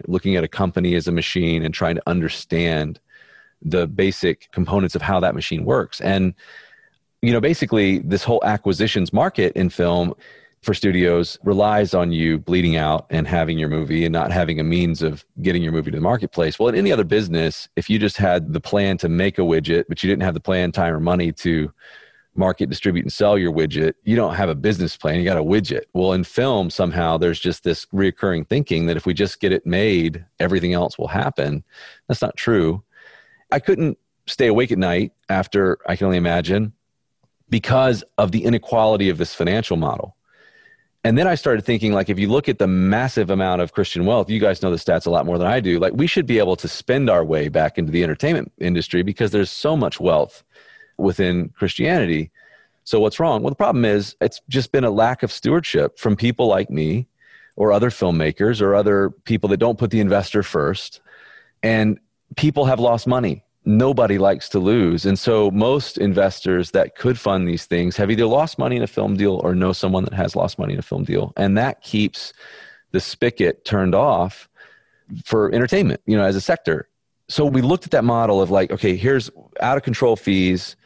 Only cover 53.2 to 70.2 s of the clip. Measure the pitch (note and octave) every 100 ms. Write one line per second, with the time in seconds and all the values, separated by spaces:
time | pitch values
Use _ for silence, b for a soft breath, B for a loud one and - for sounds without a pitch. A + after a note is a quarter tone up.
53.2 | E3 A2+ B2+ C#3 G#3 D3+ A2+ G#2 G2+ -
54.2 | G#2 - - C3 B2 C#3 B2 G#2 A2+ B2+
55.2 | A#2 - A#2 E3 D#3 D#2 C#2+ - A2+ G2+
56.2 | A#2+ A#2+ A#2+ F#2+ G2 D2+ D#2 G2+ B2+ _
57.2 | b b b b G#2+ G#2 A#2+ - F#2 E2
58.2 | D#2 - G#2 A2 G2 G2+ G#2 G2+ G2 -
59.2 | - A2 G2+ F#2+ A#2 A2+ A2+ A2+ G2+ G2+
60.2 | F#2+ G#2 F#2+ E2 C#2+ F#2+ - - B B
61.2 | B B B B A2 A2 G#2+ G2+ _ _
62.2 | - - D3+ D3 C3 B2+ A#2+ A#2 - B2+
63.2 | G#2+ C#2+ _ _ - G#2+ C3 B2+ A2 G2+
64.2 | G2 G2 - G2+ F#2 A#2 F2+ E2+ F#2+ G2
65.2 | - A2 G2+ G2 A2+ C#3+ - - G2+ F#2
66.2 | G2 - F#2+ F2+ E2+ F#2+ - - B2 B2
67.2 | G#2 F#2+ F2 E2+ - F2 F2 F2 G2+ A2
68.2 | A2+ C3 D#3 - B2+ B2 A2+ - G#2 G2
69.2 | G2+ F#2 F2 F2+ F#2 F2+ F#2+ F#2 F#2+ F#2+